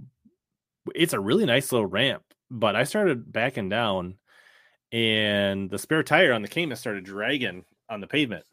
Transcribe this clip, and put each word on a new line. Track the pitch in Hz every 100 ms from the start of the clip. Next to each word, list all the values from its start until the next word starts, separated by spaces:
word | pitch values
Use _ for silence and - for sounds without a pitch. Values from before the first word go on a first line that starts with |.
| - _ _ _ _ _ _ _ -
it's | - 160
a | 120
really | 101 180 185
nice | 123 -
little | 123 98
ramp, | 98 131 92 - _ -
but | 120 107 104
I |
started | 135 214 196 127 -
backing | 110 123 131 98
down, | 107 113 95 90 95 _ _ - _ _ _ _
and | 117 113 110 107 101 98 98 98
the | 101
spare | - 160
tire | - 151 180
on | 117
the | 101
Cayman | 160 165 120
started | 123 101
dragging | 90 98 110 143 113 90 - _ -
on | 104
the | 95
pavement, | 143 135 87 -